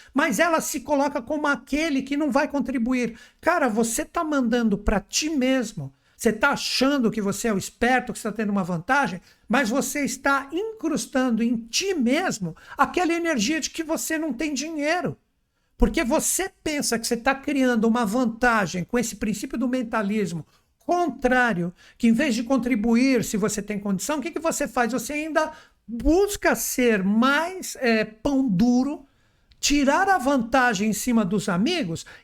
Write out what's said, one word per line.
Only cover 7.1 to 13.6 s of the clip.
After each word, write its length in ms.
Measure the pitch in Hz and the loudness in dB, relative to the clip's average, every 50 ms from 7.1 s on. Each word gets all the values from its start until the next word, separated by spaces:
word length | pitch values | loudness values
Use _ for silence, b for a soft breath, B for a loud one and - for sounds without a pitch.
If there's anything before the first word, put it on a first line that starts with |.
que 100 | - 220 | 0 0
você 280 | 196 202 196 - - 233 | -2 -2 -4 -2 -2 -2
é 40 | 214 | 0
o 40 | 233 | -2
esperto, 560 | - - - _ 233 240 254 247 247 247 226 | -2 -6 -4 _ 2 2 2 2 0 -2 -8
que 60 | - | -8
você 120 | - 214 | -6 -6
tá 60 | 208 226 | -4 -2
tendo 120 | 214 208 | -2 0
uma 140 | 202 196 180 | 0 0 0
vantagem, 560 | 175 180 160 - - 262 285 269 180 185 175 b b b b b - | -2 -4 -4 0 0 2 2 2 0 -4 -8 b b b b b 0
mas 200 | - 277 269 202 | 0 2 2 2
você 360 | 247 277 - - - 294 277 | 0 -2 -2 -2 -4 -4 -4
está 420 | 262 - - - 277 277 269 269 269 | -4 -4 -2 0 0 0 0 0 -4
incrustando 920 | 320 349 440 453 440 - - 320 311 - - - - 254 262 254 226 208 233 | -4 -4 -4 -4 -6 -6 -4 -2 -2 -2 -4 -2 0 0 2 2 2 2 2
em 140 | 240 254 226 | 0 0 -2
ti 360 | - - - - 359 392 370 | -4 -4 -4 -2 -2 0 0
mesmo 640 | 311 233 233 269 330 381 320 - - 185 160 180 B B B B - | 0 2 2 2 2 0 -2 -4 -4 -6 -8 -8 B B B B 0
aquela 340 | 277 269 - 349 359 311 | 0 0 2 0 0 0
energia 480 | 339 339 339 330 311 233 196 262 320 | 0 0 0 0 0 0 0 0 0
de 100 | 311 | -2